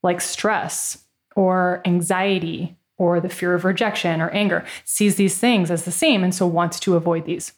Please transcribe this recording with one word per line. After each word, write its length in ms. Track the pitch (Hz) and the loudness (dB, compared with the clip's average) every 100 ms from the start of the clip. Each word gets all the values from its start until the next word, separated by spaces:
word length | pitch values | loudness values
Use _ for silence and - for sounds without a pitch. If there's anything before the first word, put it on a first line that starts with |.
like 180 | 180 175 | 0 -2
stress 840 | - - 214 190 - - - - _ _ _ - | -4 -2 -2 0 -4 -6 -8 -10 _ _ _ 0
or 440 | 185 185 180 180 | 2 2 0 0
anxiety 920 | 185 175 165 185 196 190 165 165 175 - _ - | 0 0 2 0 0 0 -2 -6 -8 -10 _ -2
or 220 | 175 175 | 0 2
the 80 | 180 | -2
fear 260 | - 180 | -4 0
of 100 | 175 | 0
rejection 560 | 185 180 220 202 175 160 | 0 0 -2 -2 -2 -2
or 100 | 165 | -2
anger, 340 | 202 208 175 - - | 0 0 0 -4 -14
sees 300 | - - 208 | -8 2 2
these 240 | 196 196 - | 4 0 2
things 320 | 240 226 170 | 2 2 2
as 140 | 170 | -2
the 80 | 180 | -4
same 320 | 170 320 214 | 0 2 4
and 100 | 185 | 2
so 100 | 180 | 2
wants 360 | 180 170 170 - | 0 2 0 -2
to 160 | - 170 | 2 2
avoid 280 | 170 165 | 2 -2
these. 280 | 160 175 - | -2 -6 -8